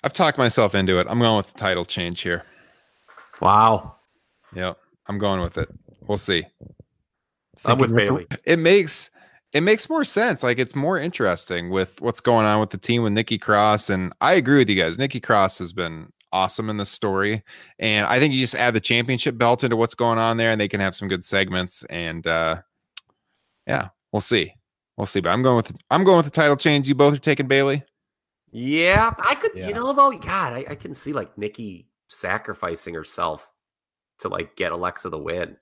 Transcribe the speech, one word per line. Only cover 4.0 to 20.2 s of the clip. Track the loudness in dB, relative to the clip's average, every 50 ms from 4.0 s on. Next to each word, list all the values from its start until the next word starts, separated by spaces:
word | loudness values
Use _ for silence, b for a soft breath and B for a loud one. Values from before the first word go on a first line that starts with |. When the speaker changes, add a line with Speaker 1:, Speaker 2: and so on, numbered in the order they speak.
| _ _ _ _ _ _ _ _ _ _ -10
Speaker 1:
Yep. | -8 -8 -8 -8 _ _ _ _ _ _ -10
I'm | -6 -2
going | 0 0 0 0
with | -2 -4 -4 -6
it. | -8 -8 -10 -20 _ -20 _ _ -6
We'll | -6 -4 -4
see. | -2 0 -2 -2 -2 -6 _ _ -20 -20 -20 _ -20 _ _ _ _ _ _ _ _ _ _ _ _ _ _ _ 0
Speaker 2:
I'm | 0 2 2
with | 2 2
Speaker 3:
Thinking | 4 2 2 2 0
Speaker 2:
Bayley. | -2 -4 -8 -12 -8 _
Speaker 1:
It | 2 2 4
makes, | 6 4 4 4 4 2 -2 -4 -4 -8 b b b b b b b _
it | -2 0
makes | 2 4 2 2 0 -4
more | -2 -2 -2
sense. | 0 0 0 0 0 -2 0
Like, | 0 0 0 0
it's | -2 -4 -2
more | -4 -2 -2 -2 -2
interesting | -4 -6 -4 -2 0 0 0 -2 -4 -6 -6 -6 -4 -2
with | -2 -2 -2 -2 _ -6
what's | -4 -4 -4 -2
going | _ 2 4 4 4
on | 4 2 2
with | 0 -2
the | -4 -10
team | -2 -2 0 0
with | 2 0
Nikki | 0 0 0 -2 -4 -4
Cross. | 0 2 4 4 6 4 4 2 0 -2
And | -2 -2 -2 -6 -6 _
I | 2 2 4
agree | 4 4 4 4 4
with | 6 4
you | 4 2
guys. | 2 0 0 -4
Nikki | -4 -4 -4 -8
Cross | -2 2 4 4 4 2 0 -4
has | -8 -8
been | -6 -6 -6 -6 -6 -10 -16 -18 _ _ _ _
awesome | -2 -2 -2 -2 -2 -6 -6 -6
in | -6
this | -6 -6 -4
story. | -4 -4 -2 -2 -2 0 0 -2 -2 -4 B B B B B B B B
And | -2 0 2 2 2
I | 2 2 2
think | 2 2 2
you | 0
just | 0 -2 -2
add | 0 0 2 0
the | 0
championship | 0 0 0 0 0 0 -2 -2 -2 -4 -2 2
belt | 2 2 2 2 2
into | 0 2
what's | 2 0 0 0
going | -2 0 0 2
on | 2